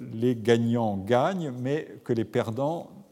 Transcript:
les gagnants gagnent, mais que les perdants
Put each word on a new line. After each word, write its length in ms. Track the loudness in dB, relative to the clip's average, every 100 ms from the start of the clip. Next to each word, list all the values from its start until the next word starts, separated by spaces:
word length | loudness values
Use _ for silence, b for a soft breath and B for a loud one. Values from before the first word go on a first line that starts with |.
| -8
les 240 | -2 0 2
gagnants 640 | 4 4 4 2 0 -2
gagnent, 560 | 2 4 4 0 -4 -4
mais 300 | -4 -4 -4 -8
que 80 | -2
les 140 | -2 0
perdants 680 | -2 -2 -2 -2 -4 -8 -18 -20